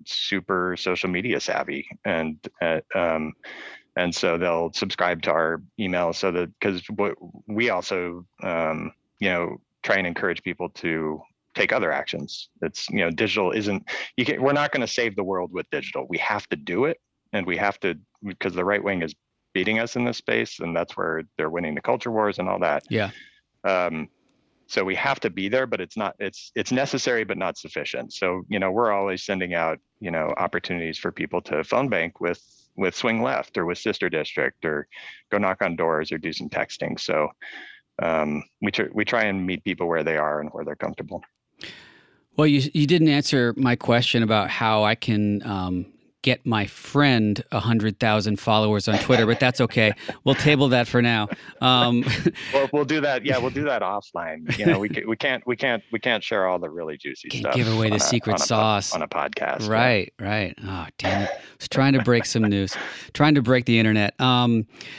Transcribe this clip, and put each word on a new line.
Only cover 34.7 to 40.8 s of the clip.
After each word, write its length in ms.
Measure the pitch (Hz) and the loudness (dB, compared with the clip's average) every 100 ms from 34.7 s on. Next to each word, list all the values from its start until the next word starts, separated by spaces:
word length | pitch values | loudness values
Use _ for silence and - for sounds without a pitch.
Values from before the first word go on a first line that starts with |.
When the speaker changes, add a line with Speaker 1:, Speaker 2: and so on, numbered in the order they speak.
| 73 - - - - _ | -4 -6 -16 -20 -20 _
Speaker 1:
go 60 | 101 | 0
knock 240 | 95 95 | 0 0
on 120 | 92 | -2
doors 380 | 82 82 78 78 | 0 0 0 -2
or 60 | 80 | -4
do 140 | 78 | -6
some 160 | - 76 | -8 -6
texting. 500 | 78 - - 78 - | -4 -4 -6 -6 -6
So, 300 | - 78 76 - - - - - _ - | -2 0 0 -6 -16 -16 -18 -20 _ -4
um, 440 | 82 80 76 73 - _ | 0 0 0 -2 -8 _
we 80 | 101 | -2
tr-, 220 | - - | -2 -2
we 120 | 107 | -2
try 200 | 104 117 | 0 0
and 200 | 107 98 92 | 0 0 -2
meet 180 | 92 | -4
people 240 | 101 90 87 | -4 -2 0
where 160 | 82 | 0
they 140 | 78 76 | 0 0
are 220 | 76 76 | 0 -2
and 100 | 78 | -6
where 140 | 80 | -8
they're 120 | 78 | -10
comfortable. 460 | 76 | -6